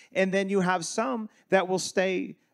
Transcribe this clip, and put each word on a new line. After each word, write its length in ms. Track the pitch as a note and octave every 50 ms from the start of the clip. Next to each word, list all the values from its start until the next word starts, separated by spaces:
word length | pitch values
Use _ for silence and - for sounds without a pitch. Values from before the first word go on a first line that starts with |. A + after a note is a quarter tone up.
| - -
And 220 | - - F#3+ F#3+ F3+
then 160 | G3 G3 F#3+
you 100 | G3 G3
have 240 | F#3 F3 F#3 F3+ E3
some 440 | - - - A3+ C4 B3+ - A3 G#3+ _ _ _ _
that 220 | F#3 F#3+ E3+ F3+
will 100 | F#3+ F3
stay, 560 | - - - G3 F#3 F#3+ F#3 F3+ F#3+ - - - _ _